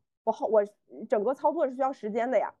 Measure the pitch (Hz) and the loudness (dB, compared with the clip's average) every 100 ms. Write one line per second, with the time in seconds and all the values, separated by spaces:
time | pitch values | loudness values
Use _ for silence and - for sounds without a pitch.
0 | _ _ - 220 285 220 202 _ _ 131 | _ _ -4 -2 2 4 2 _ _ -14
1 | 220 220 208 277 285 320 269 254 262 262 | -2 0 0 0 0 0 -2 0 -4 -4
2 | 208 220 240 220 104 - | -6 -2 0 0 -2 -8